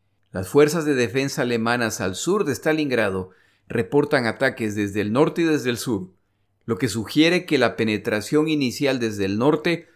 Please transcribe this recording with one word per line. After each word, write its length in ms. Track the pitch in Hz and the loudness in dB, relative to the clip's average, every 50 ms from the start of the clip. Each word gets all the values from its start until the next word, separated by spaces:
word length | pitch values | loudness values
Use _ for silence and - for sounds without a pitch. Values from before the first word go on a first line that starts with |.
| _ _ _ _ _ _ | _ _ _ _ _ _
Las 180 | - 92 98 - | -8 -8 -6 2
fuerzas 360 | - 143 151 147 156 170 151 | 6 6 6 6 4 0 0
de 100 | 151 143 | 0 2
defensa 480 | 127 120 110 113 135 139 139 - - 135 | 2 2 0 0 -2 -2 -2 -2 -2 -2
alemanas 580 | 123 120 113 113 117 120 120 117 110 - - | 0 0 0 0 0 0 0 0 -2 -2 -2
al 140 | 107 95 95 | -4 -4 -4
sur 300 | - - 165 196 214 202 | -4 -2 0 0 0 2
de 80 | 151 127 | 0 -2
Stalingrado 760 | - - 160 156 156 151 139 123 113 110 101 95 95 92 - - _ _ _ _ _ _ | -2 0 0 0 0 0 0 0 0 0 0 0 -2 -6 -6 -12 _ _ _ _ _ _
reportan 600 | - - 117 113 - 143 143 147 143 147 135 120 | -6 -2 -2 -2 0 2 0 2 2 0 0 0
ataques 480 | 113 107 - 135 131 107 - 117 107 101 | 0 -2 0 -2 -2 -2 -2 -4 -4 -2
desde 260 | 107 104 101 98 107 | -2 -2 -2 0 -2
el 120 | 98 104 110 | -2 0 2
norte 300 | 127 160 170 165 - 170 | 2 0 0 0 0 0
y 20 | |
desde 260 | 160 151 139 117 127 | 0 0 0 0 -2
el 60 | 120 | -4
sur, 360 | 113 - 135 113 95 92 - _ _ _ _ _ _ _ _ _ _ - | -4 -4 -4 -4 -4 -4 -8 _ _ _ _ _ _ _ _ _ _ -6
lo 120 | - 117 - | -6 -4 -2
que 100 | 139 113 | -2 -2
sugiere 580 | 95 113 101 - - 143 156 170 180 180 - | -2 -4 -6 -2 2 4 4 4 4 2 0
que 120 | - 151 131 | 0 2 2
la 180 | 123 113 - | 2 2 2
penetración 720 | - 117 110 107 101 - 120 107 107 101 - 151 147 156 165 | 0 -2 0 0 -2 -2 -2 -2 -2 -2 0 0 2 2 2
inicial 520 | 156 147 139 120 104 - 143 135 135 127 | 0 0 0 -2 -2 0 0 0 0 0
desde 240 | 117 113 104 101 98 | -2 -2 -2 -2 -2
el 140 | 95 101 107 | 0 0 2
norte 500 | 120 147 156 156 - 175 170 165 - _ _ | 2 2 2 2 0 -2 -2 -2 -6 _ _